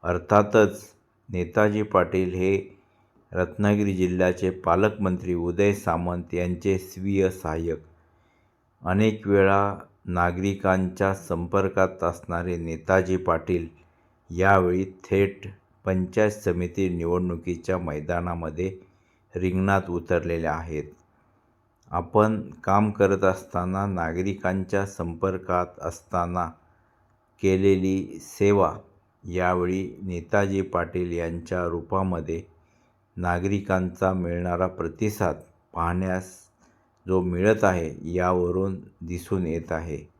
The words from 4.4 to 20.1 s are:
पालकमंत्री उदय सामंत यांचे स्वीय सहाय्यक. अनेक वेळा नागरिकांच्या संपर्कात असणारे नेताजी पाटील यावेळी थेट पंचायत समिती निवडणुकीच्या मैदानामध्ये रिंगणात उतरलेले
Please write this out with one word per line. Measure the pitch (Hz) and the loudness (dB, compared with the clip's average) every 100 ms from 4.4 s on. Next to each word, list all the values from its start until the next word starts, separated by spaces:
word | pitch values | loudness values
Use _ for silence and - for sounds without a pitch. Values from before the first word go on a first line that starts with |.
| 92 | -2
पालकमंत्री | 90 85 87 104 104 98 90 90 | -2 0 2 2 0 -2 -2 -4
उदय | 87 85 85 101 | -4 -2 2 2
सामंत | 101 - 85 87 90 87 | 2 -2 -2 -2 -4 -6
यांचे | 87 87 87 101 95 | -4 -4 -2 0 -2
स्वीय | - - 95 98 95 | -4 -10 -2 2 0
सहाय्यक. | 92 80 80 82 78 - _ _ _ _ _ _ _ _ _ | 0 -6 -4 -4 -6 -8 _ _ _ _ _ _ _ _ _
अनेक | 85 95 110 107 101 | -2 4 4 2 2
वेळा | 101 98 98 101 98 - _ - | 6 6 4 2 -2 -14 _ -8
नागरिकांच्या | 90 87 90 98 98 98 92 92 90 95 | 0 0 2 -2 0 2 2 2 0 0
संपर्कात | 95 - 85 87 98 95 98 95 92 | 0 -4 -6 0 0 0 2 0 2
असणारे | 87 85 - 85 87 87 | -4 -4 -6 -6 -4 -6
नेताजी | 82 80 - 95 90 92 | -6 -8 4 4 4 -2
पाटील | - 82 - 90 85 - _ _ _ _ _ | 0 -2 0 -4 -4 -14 _ _ _ _ _
यावेळी | 85 95 98 90 90 | 0 6 6 4 0
थेट | 95 - - 98 98 98 101 - _ _ | -4 -10 -2 2 2 -2 -16 -18 _ _
पंचायत | - 92 90 110 107 | -2 -2 0 2 2
समिती | 104 - 87 87 85 95 | 2 -2 -2 -4 -2 -2
निवडणुकीच्या | 87 82 87 90 85 87 85 85 92 | 0 0 0 0 -4 -6 -8 -2 -4
मैदानामध्ये | 87 76 76 87 90 85 80 78 92 92 - _ _ _ _ 90 | -2 -6 -4 -4 -2 -6 -6 -4 -6 -6 -20 _ _ _ _ -4
रिंगणात | 90 92 95 98 95 | -2 0 2 2 0
उतरलेले | 87 - | -6 0